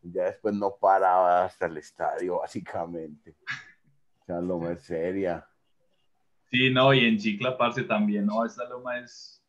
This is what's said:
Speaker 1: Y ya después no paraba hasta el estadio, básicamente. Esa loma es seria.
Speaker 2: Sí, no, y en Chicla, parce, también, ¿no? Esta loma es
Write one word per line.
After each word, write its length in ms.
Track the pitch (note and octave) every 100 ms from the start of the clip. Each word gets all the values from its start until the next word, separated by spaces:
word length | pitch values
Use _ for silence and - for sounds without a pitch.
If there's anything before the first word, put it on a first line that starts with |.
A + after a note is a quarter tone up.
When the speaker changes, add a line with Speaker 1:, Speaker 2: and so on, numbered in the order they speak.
Speaker 1:
Y 100 | F2
ya 120 | F2+ F2+
después 280 | G2+ G#2+
no 220 | G#2 G2+ G2
paraba 640 | G2 F#2+ F#2+ F2+ F2+ F2
hasta 220 | F#2 - F2
el 120 | D#2
estadio, 600 | - _ D#2+ D2+ F2+ F2
básicamente. 960 | - G2+ F2+ G2+ E2+ E2+ D#2+ D2+ - _ - - - _ _ _ _ _
Esa 180 | - F2
loma 300 | F2+ F2+ E2+
es 100 | E2+
seria. 640 | - E2 E2+ F#2+ F#2+ E2 - _ _ _ _ _ _ _ _ _ _
Speaker 2:
Sí, 220 | B2+ C3
no, 240 | B2+ C3+
y 100 | C3+
en 140 | A#2 A2
Chicla, 400 | G#2+ G2+ B2 B2+
parce, 240 | A#2+ B2+
también, 420 | A#2+ G#2+ G#2 G#2 G2+
¿no? 180 | G#2+
Esta 240 | A#2 A#2 B2
loma 320 | B2 B2 B2
es 420 | A#2+ - - _